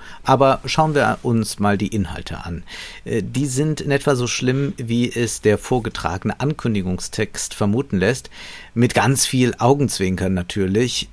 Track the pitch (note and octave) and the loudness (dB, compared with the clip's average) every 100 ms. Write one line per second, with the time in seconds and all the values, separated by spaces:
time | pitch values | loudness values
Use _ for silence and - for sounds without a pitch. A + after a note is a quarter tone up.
0 | - - - C3 C3+ B2+ C3 - D#3 D3 | -18 -8 2 4 6 4 0 2 2 4
1 | A2 A2 B2+ A#2 G#2+ - G2+ G2+ G2+ G#2+ | 2 0 0 0 0 0 0 2 0 -2
2 | E2+ D2+ - D#2+ E2 E2+ - - - - | -4 -6 -10 -10 -8 -10 -10 -14 -14 -14
3 | A#2 A#2 F#2+ A#2+ C#3+ B2+ D3+ D3 - C#3 | -6 -4 -2 -2 -2 0 0 -2 0 0
4 | C#3+ C3 B2 - B2+ C3 C#3 - A#2+ A#2 | 2 0 0 -2 0 0 -2 -6 -2 0
5 | A#2+ A#2 A#2 - - G#2 - B2+ G#2+ - | 0 0 -2 2 2 2 2 -2 -2 -4
6 | - F2+ A2+ - C#3 D#3 B2 G#2 F#2 F#2 | -4 -2 -4 -2 -2 -2 -2 0 0 -4
7 | - - G#2+ - - - G#2 A2 C#3 G2 | -4 -4 -4 -4 -10 -2 2 2 0 2
8 | F#2+ B2+ - - - - - A2+ A#2+ - | 2 0 -6 -18 -18 -18 -8 2 2 4
9 | A2 C3+ - B2+ B2 - A#2 C#3+ B2+ - | 2 2 2 2 2 2 2 4 2 0
10 | F#2+ F2+ F#2+ F#2 F2 - F#2 G2+ B2 - | 0 0 0 0 -2 -2 0 2 2 -2
11 | - | -8